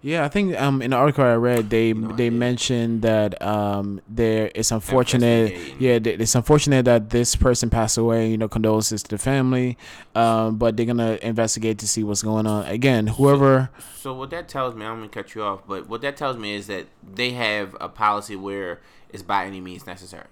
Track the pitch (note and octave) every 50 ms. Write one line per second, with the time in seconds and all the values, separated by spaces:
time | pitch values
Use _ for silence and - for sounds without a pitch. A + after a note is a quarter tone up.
0 | - C3+ D#3 E3+ D3+ D3 - G3+ G3+ F#3+ E3+ G2 C3 C#3+ C#3 C3+ B2 A#2+ C3 B2
1 | C3+ D3+ C#3 - C#3 B2 A#2 A#2 A#2 B2 B2 A#2+ A2 G#2 A2+ A2+ A2+ A2+ A2+ A2
2 | A2 A2 A2 A#2 A#2+ A#2 A#2 A#2 A#2+ B2 B2 A#2+ - - B2+ A#2+ A#2 A#2 A#2 A2+
3 | G#2+ A2+ A2 G#2+ G#2+ G#2+ F#2 - - G2 G#2+ G#2+ G#2 G2+ G2+ G2+ G2 G2+ G2 F#2+
4 | - - G#2+ A#2 A#2 A2+ A2 A2 G#2+ - - - A2+ - A#2 A2+ - - - C3
5 | B2 - - B2+ A#2 A#2 A#2 A#2 A2+ G#2+ F#2 F2 E2+ C#2 C2+ - B2+ B2+ A#2+ A#2
6 | A2 A2+ F#2 F2 D3 - - B2+ A2+ - D3+ D3+ - D3 C#3 C3 B2 B2 A#2+ A#2
7 | G#2+ G#2+ - A#2+ A#2+ A#2 - - - C3+ B2 - - A#2 - A#2 A2+ A2 - -
8 | A2+ A#2 A2+ A2+ A2+ A2+ A2 A2 A2+ G#2+ - A#2 A2 A2 A2 A2 G#2 - A2 G#2
9 | - - A2 G#2 - C3 C3+ C#3 C3 B2+ B2+ B2+ B2+ B2 B2 _ - - - -
10 | - _ _ A2 A#2 A#2 A2+ A2+ A2+ A2+ A2 G#2+ A#2 A#2 A2 A2 A#2 A2+ A#2+ A#2
11 | A#2 A2+ A2 - - A2+ A#2 A2 A2+ G#2+ - - A2 A2+ A2 G#2 A2 G#2 - A2+
12 | G#2+ G#2 G#2 G2+ - A2 A2 A2 G#2+ A2 G#2+ G#2 F#2+ C#2 F#2 A2+ B2 C3+ C3 A2+
13 | G#2+ G#2+ G#2+ - C3+ C#3 C#3 C#3 C#3 C3+ C3+ C3 C3 B2+ - - - - - -
14 | - C3+ C3 C3 C3 C3+ - E3+ E3+ - - C#3 C3 B2+ A#2 A2 G#2+ A2 A2+ A2+
15 | A2 G#2 - A2 G2+ - - G#2+ G#2+ G2+ G2 F#2+ - G2+ G2 F#2+ C#2+ - A2 A#2
16 | B2 C#3+ C#3 - D3+ C3+ C3 A#2 A2 G#2 G#2 G#2 G2+ G2+ G2+ F#2 E2+ - _ _
17 | - - F#2+ G2 B2 B2 B2 B2 A#2+ A2 G#2 G#2 G2+ F#2+ - - - F2+ - -
18 | A2+ G#2+ G#2 G#2 G2+ A2 G#2 F#2+ F#2+ G2 G2 G2 G2 F2+ E2+ - _ _ _ -
19 | - _ - G2 F2+ F2 G2+ G2 F2+ F#2+ G2 F#2+ F2+ F#2 F2+ F2 - - F2+ F#2
20 | F#2 F2 F2+ E2 - -